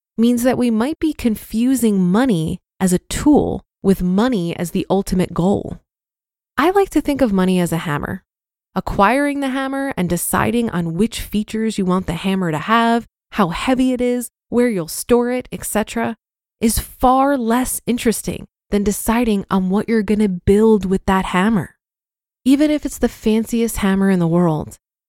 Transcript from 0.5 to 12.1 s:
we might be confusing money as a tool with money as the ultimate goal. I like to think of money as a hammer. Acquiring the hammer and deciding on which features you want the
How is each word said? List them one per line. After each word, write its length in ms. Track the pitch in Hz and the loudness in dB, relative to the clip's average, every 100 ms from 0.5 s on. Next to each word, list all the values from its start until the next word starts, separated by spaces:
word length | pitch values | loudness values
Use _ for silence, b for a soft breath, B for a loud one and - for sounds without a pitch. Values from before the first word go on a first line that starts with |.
| 233 | 2
we 140 | 247 | 0
might 260 | 214 254 320 | 0 -2 -2
be 140 | 320 | -4
confusing 880 | 302 240 208 - 220 247 262 226 196 | -2 -2 -2 -4 -2 0 2 2 2
money 600 | 180 202 269 175 160 180 - _ | 2 2 2 0 -2 -6 -12 _
as 140 | 190 | 0
a 60 | 180 | 0
tool 680 | - - 294 277 87 - - _ | -2 0 4 4 2 -4 -10 _
with 180 | 190 190 | 0 2
money 540 | 180 185 254 220 170 - | 2 2 2 0 -2 -4
as 160 | 175 | -4
the 160 | 196 - | -4 -2
ultimate 440 | 190 - 180 175 | -2 0 -2 -2
goal. 480 | - 180 - - - _ _ _ _ _ _ _ - | 0 0 0 -4 -12 _ _ _ _ _ _ _ 0
I 120 | 302 | 2
like 200 | 392 392 | 2 2
to 100 | 311 | 0
think 180 | 294 277 | -2 0
of 140 | 262 | 2
money 260 | 190 185 180 | 2 2 2
as 140 | 170 | 0
a 60 | 165 | -2
hammer. 440 | 170 147 - 185 - _ _ _ _ 185 | -4 -6 -6 -8 -12 _ _ _ _ -8
Acquiring 680 | - - 202 262 285 285 | -4 2 2 2 0 -2
the 80 | 277 | -4
hammer 440 | 262 269 269 277 - | -4 -4 -4 -6 -4
and 120 | 175 | -2
deciding 600 | 175 - 196 214 233 233 | -2 -2 -2 0 0 -2
on 240 | 180 170 | -4 -4
which 260 | 165 226 - | -2 -2 -2
features 580 | - 208 214 220 220 208 | -6 -6 -4 -4 -4 -2
you 60 | |
want 240 | 180 185 | -2 -2
the 60 | 185 | -2